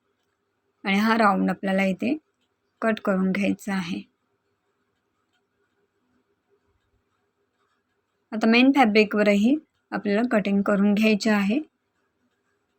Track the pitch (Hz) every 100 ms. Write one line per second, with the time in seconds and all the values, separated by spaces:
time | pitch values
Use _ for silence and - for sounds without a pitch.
0 | _ _ _ _ _ _ _ _ 208 196
1 | 220 226 214 190 190 190 196 190 196 185
2 | 214 311 - _ _ _ _ _ 226 220
3 | - 190 190 190 196 196 - 196 175 202
4 | - _ _ _ _ _ _ _ _ _
5 | _ _ _ _ _ _ _ _ _ _
6 | _ _ _ _ _ 403 _ _ _ _
7 | _ _ _ _ _ _ _ _ _ _
8 | _ _ _ 220 226 226 262 277 240 208
9 | 214 208 208 202 214 302 - _ _ 208
10 | 208 202 247 226 202 202 202 202 202 208
11 | 220 208 220 208 196 247 311 _ _ _
12 | _ _ _ _ _ _ _